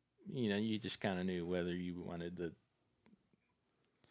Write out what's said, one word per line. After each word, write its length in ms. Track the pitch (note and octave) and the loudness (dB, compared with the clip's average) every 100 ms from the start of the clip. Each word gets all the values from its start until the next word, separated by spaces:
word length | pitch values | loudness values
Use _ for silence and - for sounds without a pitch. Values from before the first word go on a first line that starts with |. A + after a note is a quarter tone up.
| _ _ G3 | _ _ -6
you 160 | C#3 G#2+ | 0 2
know, 80 | G2+ | 4
you 220 | A2 G#2+ | 2 0
just 200 | F#2+ - | -2 0
kinda 240 | G#2+ F2+ | 0 2
knew 220 | F#2 F2+ E2+ | 2 0 2
whether 260 | F2+ F2 | 2 2
you 280 | F2+ F2+ F2 | 0 -2 -4
wanted 340 | E2+ F2 F2 F2 | -6 -6 -4 -4
to 140 | E2+ - _ _ _ _ - - _ _ _ _ _ _ _ _ - | -4 -6 _ _ _ _ -20 -20 _ _ _ _ _ _ _ _ -20